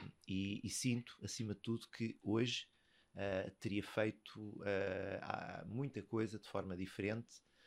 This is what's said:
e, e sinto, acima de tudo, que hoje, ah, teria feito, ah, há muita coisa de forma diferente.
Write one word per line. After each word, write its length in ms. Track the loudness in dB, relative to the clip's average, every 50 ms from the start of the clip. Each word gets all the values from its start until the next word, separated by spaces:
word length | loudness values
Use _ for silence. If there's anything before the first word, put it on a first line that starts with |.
| -4 -8 -14 _ -4 -2
e, 320 | 0 2 2 0 0 -2
e 60 | -2 -2
sinto, 500 | 0 2 2 2 2 2 0 -6 -10 -8
acima 320 | -6 -6 -4 -2 -2 -2 -4
de 60 | -2
tudo, 280 | -2 -2 -2 -2 -2 -6
que 300 | -6 -4 -4 -4 -4 -2
hoje, 460 | 0 4 4 6 4 4 2 -2 -4 -6 _ _ _ _ _ -20 _ _ -4
ah, 340 | -2 0 2 2 2 0 -2 -4 -4
teria 240 | -2 0 2 0
feito, 800 | 0 2 2 4 4 4 2 -2 -8 -14 -10 -8 -8 -8 -6 -2 0
ah, 960 | 2 4 4 4 2 0 0 0 -2 -2 -2 -2 -2 -2 -2 -2 -4 -6 -6
há 20 | -6
muita 360 | -4 -2 -2 -2 -2 -2 -4
coisa 360 | -4 0 2 2 2 2 0 -6
de 80 | -6 -4
forma 280 | -2 -2 -2 -2 -2
diferente. 640 | -2 -2 -4 -2 0 0 2 0 0 -4 -8 -12 -20 _ _ _ _ -20